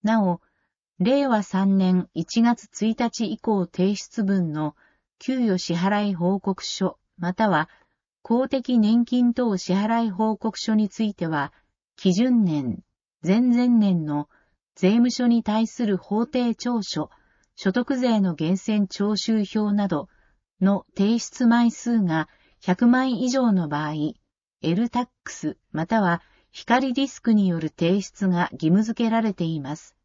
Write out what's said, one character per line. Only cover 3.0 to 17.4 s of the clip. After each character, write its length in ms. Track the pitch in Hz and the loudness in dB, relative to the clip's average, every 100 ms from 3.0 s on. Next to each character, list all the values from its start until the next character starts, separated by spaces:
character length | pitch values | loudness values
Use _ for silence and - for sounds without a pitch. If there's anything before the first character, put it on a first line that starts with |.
| 240 - 214 | -4 -4 -6
以 60 | 220 | -4
降 280 | - 208 175 | -2 -2 -2
提 300 | - 185 202 | -2 -2 -2
出 260 | - - | -8 -6
分 300 | 196 196 170 | -2 0 -2
の 240 | 151 156 - _ _ _ _ | -4 -6 -8 _ _ _ _
給 220 | - 262 | -6 -2
与 180 | 233 185 | 0 0
支 160 | - | -2
払 340 | 170 185 208 208 | -2 0 0 -2
い 60 | |
報 260 | 180 175 196 | -2 -2 -2
告 240 | 202 185 | -4 -6
書、 340 | - - 185 - _ _ | -8 -4 -4 -4 _ _
ま 160 | 170 | -8
た 160 | 185 214 | -2 0
は 220 | 165 165 _ _ _ _ _ | 0 -2 _ _ _ _ _
公 260 | - 233 269 | -2 -2 0
的 300 | 269 247 247 | -4 0 2
年 280 | 208 233 233 | 4 2 2
金 260 | 247 240 | 2 2
等 240 | 233 247 185 | 2 -2 -2
支 160 | - | -2
払 320 | 185 214 233 | -2 0 0
い 60 | 226 | -2
報 260 | 180 220 214 | -2 -2 -2
告 220 | 226 - | -6 -6
書 160 | - | -2
に 160 | 214 208 | 0 0
つ 120 | - | -2
い 120 | 214 | -4
て 120 | - 165 | -4 -4
は、 280 | 156 139 _ _ _ _ _ | -4 -6 _ _ _ _ _
基 160 | 190 | 0
準 320 | 180 247 247 | 2 4 4
年、 380 | 190 151 127 - - _ _ _ 160 | 2 0 -2 -6 -10 _ _ _ 0
前 140 | 208 | 2
々 380 | 247 240 247 233 | 2 2 2 2
年 260 | 202 175 | 2 0
の 240 | 151 147 147 _ _ _ _ | -2 -6 -6 _ _ _ _
税 160 | - 185 | -2 2
務 200 | 226 247 | 4 2
署 160 | - 247 | 0 0
に 160 | 233 | 0
対 240 | 220 214 226 | 0 -2 -2
す 200 | - 233 | -2 -2
る 100 | 185 | -2
法 300 | - 208 233 | -2 -4 -2
定 280 | 254 240 | -2 -2
調 280 | 220 247 240 | -2 -4 -4
書、 280 | 196 - - _ _ _ | -4 -8 -8 _ _ _